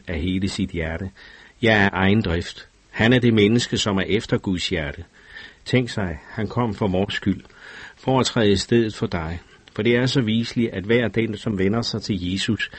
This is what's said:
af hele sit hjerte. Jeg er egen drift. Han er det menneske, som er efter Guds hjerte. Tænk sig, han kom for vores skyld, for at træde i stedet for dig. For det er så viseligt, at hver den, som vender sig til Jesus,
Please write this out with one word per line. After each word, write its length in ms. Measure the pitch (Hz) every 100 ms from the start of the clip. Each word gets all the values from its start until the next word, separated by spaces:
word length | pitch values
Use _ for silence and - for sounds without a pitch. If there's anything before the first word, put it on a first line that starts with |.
| -
af 120 | 82
hele 300 | 87 95 95
sit 200 | - 92
hjerte. 420 | 82 80 82 95 - - - - _
Jeg 220 | 113 107
er 60 | 98
egen 300 | 90 95 107
drift. 460 | 95 85 - - - _ _
Han 240 | - 113
er 60 | 127
det 140 | 120
menneske, 440 | 110 104 120 - 117
som 200 | 113 95
er 80 | 82
efter 300 | 101 - 120
Guds 320 | 101 90 -
hjerte. 340 | 87 71 76 87 - - - - - -
Tænk 240 | 123 120
sig, 300 | - 92 78 -
han 180 | - 101
kom 260 | 117 120
for 140 | 95 107
vores 260 | 92 98
skyld, 280 | - 101 92 - - - - - -
for 220 | - 131
at 60 | 117
træde 260 | 123 104
i 40 | 95
stedet 400 | - 117 110 -
for 120 | 110
dig. 320 | 87 80 85 - - - -
For 80 |
det 120 | 110 120
er 100 | 127
så 160 | 139
viseligt, 520 | 107 113 117 123 113
at 100 | 95
hver 240 | 98 117 110
den, 300 | 113 113 104
som 200 | - 98
vender 240 | 95 113
sig 200 | 117 110
til 300 | - 95 87
Jesus, 400 | 95 - 107 -